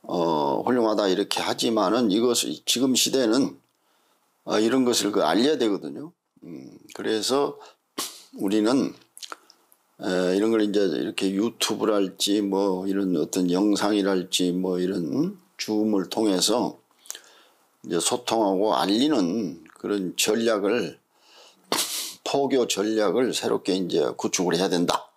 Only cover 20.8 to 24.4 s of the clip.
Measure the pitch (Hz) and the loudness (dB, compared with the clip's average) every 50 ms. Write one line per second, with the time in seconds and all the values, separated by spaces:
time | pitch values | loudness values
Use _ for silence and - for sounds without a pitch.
20.8 | 98 78 69 _ _ _ _ _ _ _ - - - - _ _ _ _ - - | -2 -4 -8 _ _ _ _ _ _ _ -20 -20 -20 -20 _ _ _ _ -4 -4
21.8 | - - - - - - - - _ - - 139 139 131 135 131 117 98 - 98 | -4 -4 -6 -8 -8 -8 -12 -10 _ -4 -2 0 0 2 2 2 2 2 0 -2
22.8 | 98 107 110 110 104 98 85 113 131 110 - - - 113 117 104 - - 92 95 | -2 0 2 2 2 2 2 2 0 0 -2 -2 -2 -2 -2 -2 0 0 0 0
23.8 | 92 85 - 85 73 60 - - - - - - | 0 0 0 0 0 0 -2 -4 -4 -2 -2 0